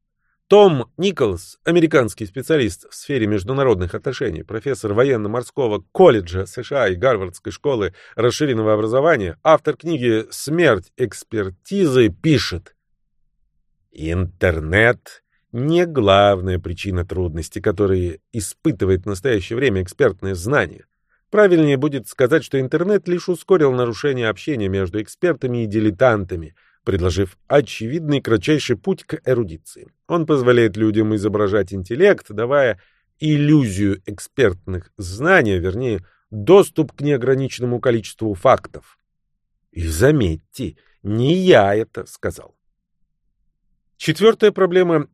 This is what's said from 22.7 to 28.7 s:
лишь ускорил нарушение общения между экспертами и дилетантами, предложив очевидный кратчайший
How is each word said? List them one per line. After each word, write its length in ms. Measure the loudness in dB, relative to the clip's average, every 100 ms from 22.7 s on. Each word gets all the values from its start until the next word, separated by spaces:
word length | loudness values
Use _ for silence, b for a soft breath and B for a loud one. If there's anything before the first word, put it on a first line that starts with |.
| -2 0 -2 -2
лишь 200 | -6 -4
ускорил 440 | -8 0 2 4
нарушение 580 | 2 -2 -2 -4 -2 -4
общения 380 | -4 -6 -4 -2
между 340 | -2 -4 -6
экспертами 600 | -8 -4 -2 -2 -4 -4
и 40 | -4
дилетантами, 880 | -2 -2 2 2 2 -4 -10 -12 _ _ _
предложив 540 | -6 -2 -2 -2 -4 -8 _
очевидный 760 | 0 0 -8 -8 -6 -4 -4
кратчайший 560 | 0 0 0 -2 -2